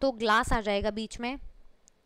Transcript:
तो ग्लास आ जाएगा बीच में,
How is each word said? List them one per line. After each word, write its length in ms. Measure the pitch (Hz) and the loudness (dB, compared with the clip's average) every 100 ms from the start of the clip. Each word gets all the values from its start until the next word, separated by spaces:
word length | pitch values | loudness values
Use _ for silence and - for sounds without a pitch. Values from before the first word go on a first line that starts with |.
तो 100 | 269 | -2
ग्लास 420 | 226 220 214 247 | 0 4 4 4
आ 80 | 240 | 0
जाएगा 300 | 208 202 214 | 2 0 0
बीच 280 | 208 220 - | -4 -8 -6
में, 200 | 240 277 - - - - _ _ | -8 -8 -12 -18 -20 -20 _ _